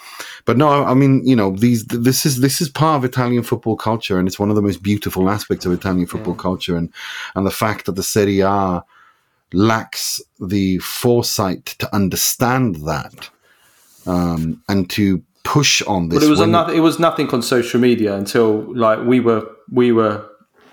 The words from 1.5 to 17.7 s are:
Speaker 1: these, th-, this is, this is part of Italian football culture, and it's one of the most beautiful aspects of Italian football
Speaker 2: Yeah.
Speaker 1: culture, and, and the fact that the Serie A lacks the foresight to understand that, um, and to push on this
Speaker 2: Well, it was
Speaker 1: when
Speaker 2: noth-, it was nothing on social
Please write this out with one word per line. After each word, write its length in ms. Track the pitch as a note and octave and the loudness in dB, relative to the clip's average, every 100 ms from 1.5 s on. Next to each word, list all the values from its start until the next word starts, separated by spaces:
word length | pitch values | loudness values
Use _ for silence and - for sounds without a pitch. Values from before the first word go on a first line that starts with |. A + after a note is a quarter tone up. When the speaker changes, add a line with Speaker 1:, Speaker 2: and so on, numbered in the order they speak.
Speaker 1:
these, 360 | F#2+ A#2+ A#2+ - | 2 2 0 -2
th-, 160 | A#2+ | -2
this 220 | A#2+ C3 | 0 2
is, 160 | D#3+ B2+ | 0 0
this 200 | C3+ - | 0 0
is 80 | D#3 | -4
part 280 | - D#3 D3+ | 0 0 0
of 60 | |
Italian 380 | B2+ C3 B2 A#2+ | -2 -2 0 0
football 340 | A#2+ A2+ A#2 G#2+ | -2 -4 -2 -4
culture, 420 | - A2 - F#2 | -2 -4 -2 0
and 80 | F#2 | 0
it's 100 | - | 0
one 100 | G2+ | 0
of 80 | G#2 | 2
the 60 | |
most 200 | G2+ F2 | 0 0
beautiful 460 | G2 G#2 G2 F#2 F#2 | -2 -2 -2 0 0
aspects 380 | G#2 - F#2 F#2+ | 0 -4 -6 -2
of 60 | |
Italian 340 | F2 G2 F#2 F2 | -4 -2 -2 -2
football 280 | - G2 | -6 -8
Speaker 2:
Yeah. 80 | E2+ | -6
Speaker 1:
culture, 340 | F#2 F#2 - E2+ | -4 -6 -4 -4
and, 160 | E2+ - - - - | -4 -10 -14 -14 -10
and 100 | - F#2+ | -4 -2
the 40 | |
fact 360 | - A2 G2+ - | -2 -2 -4 -6
that 100 | F#2+ | -6
the 60 | |
Serie 380 | F#2 A2 G2+ G2 | -2 0 2 2
A 440 | F#2+ G2+ F#2+ F2 - _ _ _ _ _ _ | 2 2 0 -4 -6 _ _ _ _ _ _
lacks 680 | F2 A2 A2+ F#2+ - - - - - | 0 2 2 -4 -8 -8 -8 -12 -14
the 380 | F#2 G2+ F#2+ F2+ | -4 -2 0 -2
foresight 880 | - - B2 A#2+ A#2+ - G2 F2 - - | -4 -2 0 2 0 -2 -2 -4 -10 -10
to 140 | - | -4
understand 800 | G#2+ G2 E2 - - A#2+ C3 B2 D#2+ D2+ | -2 0 0 -2 0 0 0 0 -2 -6
that, 440 | D2 - - - _ _ _ _ _ _ _ - | -6 -8 -16 -20 _ _ _ _ _ _ _ -4
um, 560 | F2+ F2 E2 D#2+ D#2+ - | -2 -2 -2 -4 -6 -4
and 200 | G2+ F2+ | -2 -2
to 320 | - G2+ F#2 - _ | 0 0 0 -4 _
push 380 | - D3+ C#3 - | -2 0 2 0
on 260 | - G2 E2 | 0 -2 0
this 100 | C#3+ | 2
Speaker 2:
Well, 80 | D3+ | 4
it 40 | |
was 100 | D3+ | 4
Speaker 1:
when 100 | G3+ | 4
Speaker 2:
noth-, 200 | E3+ E3 | 2 2
it 100 | D#3+ | 2
was 180 | D#3+ D#3 | 2 4
nothing 300 | E3+ - C#3+ | 0 0 -2
on 140 | B2+ | -2
social 360 | A2+ B2+ A#2 | 0 0 2